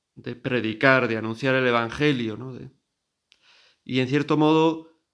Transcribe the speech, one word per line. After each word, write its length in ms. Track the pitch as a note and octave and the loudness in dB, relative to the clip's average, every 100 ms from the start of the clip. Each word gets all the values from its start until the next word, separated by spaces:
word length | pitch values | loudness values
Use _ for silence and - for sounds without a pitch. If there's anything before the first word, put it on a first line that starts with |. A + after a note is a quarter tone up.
| _ - | _ -18
de 200 | B2 A#2+ | -14 -12
predicar, 720 | - B2 A2 A2 C3+ C3 A#2+ | -6 -4 -4 2 4 4 2
de 100 | A2 | -2
anunciar 360 | A2 A2+ C3+ | -6 -4 0
el 140 | C3 B2+ | 0 2
evangelio, 680 | A#2+ A2+ A2 D3 B2+ A2+ G#2+ | 0 0 0 0 0 -4 -8
¿no? 140 | B2+ | -12
De, 200 | B2 - - _ _ _ _ _ _ _ _ _ _ | -14 -18 -20 _ _ _ _ _ _ _ _ _ _
y 160 | - C3 | -6 -2
en 80 | B2+ | 0
cierto 300 | C#3+ D3 D#3 | 0 0 2
modo 680 | D3+ D#3 D#3+ D#3+ - _ _ | 4 4 2 0 -8 _ _